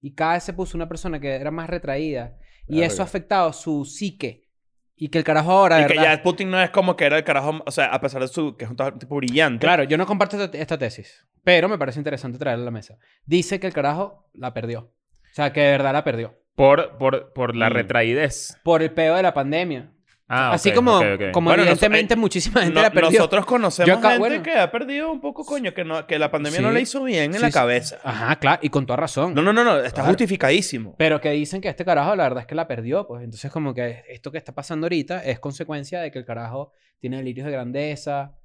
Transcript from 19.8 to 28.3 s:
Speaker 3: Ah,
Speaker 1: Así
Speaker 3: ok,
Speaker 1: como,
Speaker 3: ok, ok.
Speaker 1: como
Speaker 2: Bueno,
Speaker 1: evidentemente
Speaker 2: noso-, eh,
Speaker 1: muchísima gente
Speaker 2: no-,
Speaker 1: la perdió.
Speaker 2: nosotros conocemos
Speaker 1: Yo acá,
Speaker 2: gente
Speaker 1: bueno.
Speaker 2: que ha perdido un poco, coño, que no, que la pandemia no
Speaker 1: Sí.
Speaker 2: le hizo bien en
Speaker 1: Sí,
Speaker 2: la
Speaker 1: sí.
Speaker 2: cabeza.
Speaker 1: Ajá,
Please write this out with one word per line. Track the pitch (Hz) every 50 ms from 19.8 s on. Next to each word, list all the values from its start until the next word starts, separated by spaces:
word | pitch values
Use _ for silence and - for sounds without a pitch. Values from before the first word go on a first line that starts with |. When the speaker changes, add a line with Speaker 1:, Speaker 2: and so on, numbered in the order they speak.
| 123 - _ _ _ _ _ _ _ _
Speaker 3:
Ah, | 120 127 135 127 180
Speaker 1:
Así | 170 - 202
Speaker 3:
ok, | 208
Speaker 1:
como, | 233 247 247 220 190
Speaker 3:
ok, | - 104 98
ok. | 98 101 95 92
Speaker 1:
como | 180 170 170
Speaker 2:
Bueno, | 165 190
Speaker 1:
evidentemente | - 262 240 - - 214 214 160 208 196 240
Speaker 2:
noso-, | 226
eh, |
Speaker 1:
muchísima | 226 202 - 185 160 - - -
gente | 196 170 160
Speaker 2:
no-, | 160
Speaker 1:
la | - 220
perdió. | 151 165 170 160
Speaker 2:
nosotros | 185 220 180 156 - 202 185
conocemos | - 247 247 226 185 143 - 175 170
Speaker 1:
Yo | 185 226
acá, | 226 214 240
Speaker 2:
gente | 240 202 233
Speaker 1:
bueno. | 285 311 320
Speaker 2:
que | 320 330
ha | 247 190 175
perdido | - 233 277 254 277 285 302 320
un | 320 277
poco, | - 285 - - 302
coño, | - 294 285 247 190 170
que | - 180
no, | 160 160 160 151 -
que | 165 151
la | 151 147
pandemia | 147 156 147 147 151 175
no | - 214
Speaker 1:
Sí. | 226
Speaker 2:
le | 240
hizo | 262 233 - 277 269
bien | 262 226 170 151
en | 143 170
Speaker 1:
Sí, | 208
Speaker 2:
la | 240 233
Speaker 1:
sí. | -
Speaker 2:
cabeza. | 151 127 120 123 123 - - - - -
Speaker 1:
Ajá, | 135 117 107 117 117